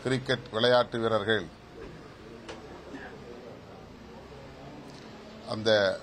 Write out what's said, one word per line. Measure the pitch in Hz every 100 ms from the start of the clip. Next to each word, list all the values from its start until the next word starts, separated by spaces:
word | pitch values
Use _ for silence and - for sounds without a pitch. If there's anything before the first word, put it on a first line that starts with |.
கிரிக்கெட் | 127 131 127 127 - 107
விளையாட்டு | 123 123 120 120
வீரர்கள் | 113 110 101 110 80 - - - - - - - - - - - - - - - - - 123 120 - - - - - - - - - - - - 139 - - - - - - - -
அந்த | 110 107 107 98 92